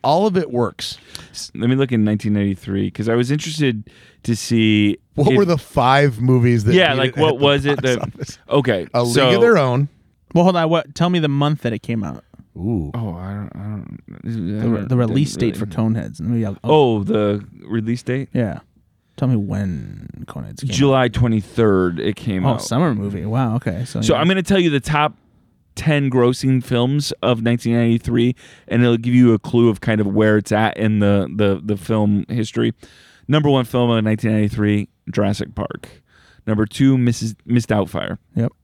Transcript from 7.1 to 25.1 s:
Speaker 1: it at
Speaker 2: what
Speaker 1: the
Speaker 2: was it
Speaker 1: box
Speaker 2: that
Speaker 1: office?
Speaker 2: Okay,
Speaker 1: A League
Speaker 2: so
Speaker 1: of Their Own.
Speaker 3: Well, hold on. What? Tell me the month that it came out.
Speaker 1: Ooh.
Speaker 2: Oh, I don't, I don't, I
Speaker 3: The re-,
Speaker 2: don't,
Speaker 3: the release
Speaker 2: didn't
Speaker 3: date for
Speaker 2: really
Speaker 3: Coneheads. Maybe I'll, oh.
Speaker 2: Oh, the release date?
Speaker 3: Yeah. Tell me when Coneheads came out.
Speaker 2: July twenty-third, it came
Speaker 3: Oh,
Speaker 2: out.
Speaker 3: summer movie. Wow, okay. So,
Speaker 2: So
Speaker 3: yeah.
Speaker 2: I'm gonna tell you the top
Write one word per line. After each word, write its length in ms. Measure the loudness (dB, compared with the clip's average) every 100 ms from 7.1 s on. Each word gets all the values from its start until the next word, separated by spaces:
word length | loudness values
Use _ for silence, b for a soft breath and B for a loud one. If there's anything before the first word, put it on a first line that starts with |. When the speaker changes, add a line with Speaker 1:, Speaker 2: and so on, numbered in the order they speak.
Speaker 1:
it 80 | 2
at 20 |
Speaker 2:
what 160 | 0 4
Speaker 1:
the 60 |
Speaker 2:
was 220 | 2 2 0
it 160 | 0
Speaker 1:
box 140 | 0 -2
Speaker 2:
that 60 |
Speaker 1:
office? 360 | -4 -10 -14 -14 _
Speaker 2:
Okay, 380 | 0 2 -2 -2
Speaker 1:
A 80 | -2
League 100 | 0
Speaker 2:
so 200 | 2 4
Speaker 1:
of 60 | 4
Their 160 | 6 4
Own. 320 | 2 0 -2 _ _ _ _
Speaker 3:
Well, 100 | 2
hold 120 | 2 2
on. 140 | 0
What? 240 | 0 -2
Tell 160 | -2 0
me 80 | 2
the 100 | 0
month 320 | 0 0 0
that 120 | -4
it 60 | -6
came 200 | -6 -6
out. 220 | -6 -10 _ _ -20 -8
Speaker 1:
Ooh. 340 | -4 -4 -4
Speaker 2:
Oh, 200 | -6 -8
I 200 | -8 -10
don't, 160 | -10 -12
I 80 | -12
don't, 380 | -12 -12 -12 -18 -18
I 60 | -14
Speaker 3:
The 80 | -10 -6 -6 -4 -2
re-, 60 | -2
Speaker 2:
don't, 100 | -2
Speaker 3:
the 80 | 0
release 380 | 0 0 -2
Speaker 2:
didn't 60 | 0 -2
Speaker 3:
date 40 | -2
for 80 | -6
Speaker 2:
really 100 | -2 -2
Speaker 3:
Coneheads. 260 | -2 -6 -8
Maybe 260 | -4 -2 -4
I'll, 100 | -6
oh. 320 | 2 4 4 2
Speaker 2:
Oh, 80 |
the 400 | 0 0 0 -2 -6 -20 -8
release 340 | -6 -4 -6
date? 280 | -4 -6 -6
Speaker 3:
Yeah. 280 | -4 -4 -6 _ _ _ _ _ -4
Tell 100 | -2
me 80 | 0
when 720 | -2 -4 -4 -6 -10 -16 -16 -16 -14
Coneheads 360 | -12 -14 -10
came 80 | -6
out. 40 |
Speaker 2:
July 340 | 2 2 4 2
twenty-third, 920 | 2 2 2 -2 0 4 4 2 0
it 160 | -4 -4
came 300 | -4 -2 0
Speaker 3:
Oh, 80 |
Speaker 2:
out. 80 | -2
Speaker 3:
summer 320 | -2 -2 0
movie. 320 | -2 -4 -6 -4
Wow, 300 | -2 -2 -2
okay. 280 | -4 -6
So, 160 | -8 -4
Speaker 2:
So 140 | 0
Speaker 3:
yeah. 60 | 2
Speaker 2:
I'm 80 | 2
gonna 140 | 0
tell 160 | 0 0
you 120 | 2
the 100 | 0
top 340 | -2 -2 -2